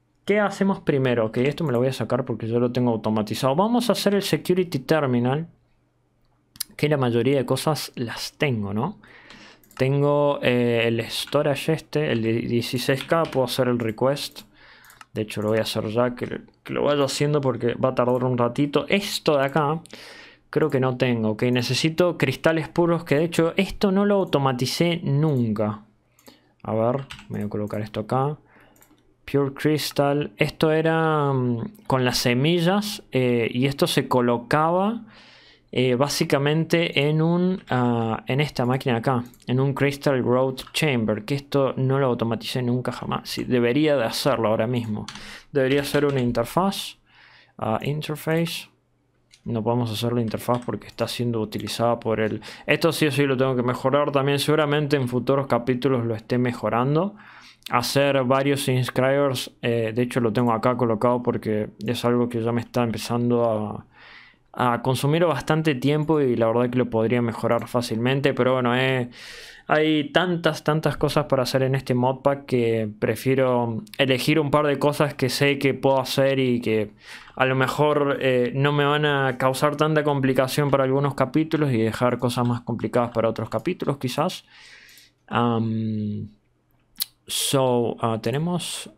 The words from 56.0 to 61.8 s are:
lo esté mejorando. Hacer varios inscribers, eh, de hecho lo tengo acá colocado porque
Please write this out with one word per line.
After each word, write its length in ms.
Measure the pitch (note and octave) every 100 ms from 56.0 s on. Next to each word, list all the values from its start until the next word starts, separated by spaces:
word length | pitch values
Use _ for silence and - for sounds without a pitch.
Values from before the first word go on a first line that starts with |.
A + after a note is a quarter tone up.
| A#2
lo 80 |
esté 240 | A2 - B2
mejorando. 800 | B2 A#2+ G#2+ A2+ C3 D3+ G3+ - - - - - -
Hacer 540 | B2+ A#2+ C#3 C#3+ C#3
varios 440 | B2 C3+ C#3 C#3 -
inscribers, 840 | B2+ B2 - C3 C#3 C#3+ B2+ - -
eh, 300 | A#2+ A#2 A2
de 80 | A2+
hecho 180 | B2 B2+
lo 120 | A#2
tengo 220 | A2 A#2+
acá 240 | A2 B2 B2
colocado 460 | A#2+ G#2+ B2 B2
porque 460 | B2 A#2+ A2+ G#2+ G#2+ -